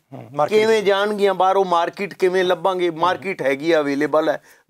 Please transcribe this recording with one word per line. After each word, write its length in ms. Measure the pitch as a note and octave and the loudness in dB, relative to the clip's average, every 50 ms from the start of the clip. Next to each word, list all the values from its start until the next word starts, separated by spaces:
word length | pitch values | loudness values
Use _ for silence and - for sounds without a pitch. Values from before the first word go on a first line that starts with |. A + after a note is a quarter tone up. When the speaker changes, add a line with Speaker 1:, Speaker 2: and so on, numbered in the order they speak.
| _ _ | _ _
Speaker 1:
ਹੂੰ, 160 | C3+ B2+ A#2+ A2+ | -20 -18 -18 -8
ਮਾਰਕੀਟ 260 | C3+ D3 D3+ - G#3 G#3+ | -4 -2 -2 2 2 2
Speaker 2:
ਕਿਵੇਂ 160 | G#3+ A3 A3+ | 2 2 2
Speaker 1:
ਕਿੱਥੇ? 120 | A3 G3 | 2 2
Speaker 2:
ਜਾਣਗੀਆਂ 480 | F#3+ G3 G3 G3+ G#3+ G#3+ G3 G3+ G3 F#3+ | 2 0 2 0 -2 -2 0 0 0 2
ਬਾਹਰੋਂ? 300 | F3+ F#3 F#3 F#3+ G3 F#3+ | 2 2 2 2 2 2
ਮਾਰਕੀਟ 500 | F#3 F3 E3+ E3+ F3 - - G3+ F3 - | 2 2 0 0 -2 -4 -6 -8 -8 -4
ਕਿਵੇਂ 300 | - G3 F#3 F3+ F#3+ F#3 | 0 0 0 2 2 0
ਲੱਭਾਂਗੇ? 460 | F3+ F3+ E3 E3 F#3+ F#3 F3+ F3 F3 | 0 0 0 0 -2 -2 0 -2 -2
ਮਾਰਕੀਟ 520 | D#3+ D#3 E3+ F3+ F3+ E3+ B2+ G3 F3+ - | -2 0 0 -2 -2 -2 -6 -8 -6 -4
ਹੈਗੀ 300 | D3 C3+ C#3 C3+ D3+ E3 | -2 -2 -2 0 0 2
ਆ, 80 | E3 D#3 | 2 2
ਅਵੇਲੇਬਲ 480 | D3 C#3+ C#3 C#3 D3+ D3 C#3+ D#3 D#3+ D3+ | 2 0 0 -2 0 0 0 2 2 0
ਹੈ, 140 | C#3 - - - - _ _ | -2 -4 -6 -18 -20 _ _